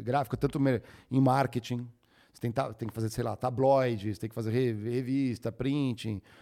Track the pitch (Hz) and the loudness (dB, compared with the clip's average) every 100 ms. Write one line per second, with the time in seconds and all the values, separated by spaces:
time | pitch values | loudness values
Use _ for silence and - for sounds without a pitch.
0 | 113 139 - 127 - 151 135 120 - - | -2 0 0 -2 -2 2 2 2 -2 -20
1 | - 131 135 131 131 123 - 120 120 - | -2 4 6 4 2 -2 -4 -6 -8 -16
2 | _ _ _ - 123 113 135 110 113 113 | _ _ _ -8 -6 -2 -4 -4 -8 -4
3 | 113 - 117 107 127 123 131 135 127 110 | -4 -2 -4 -2 -2 2 4 6 4 0
4 | 104 101 113 123 110 120 127 107 110 120 | -4 -4 -6 -4 0 2 2 0 -2 -4
5 | 127 135 131 110 120 - 135 147 135 113 | -2 0 0 -2 -6 -4 -2 0 0 -2
6 | 110 98 - - | -4 -6 -8 -20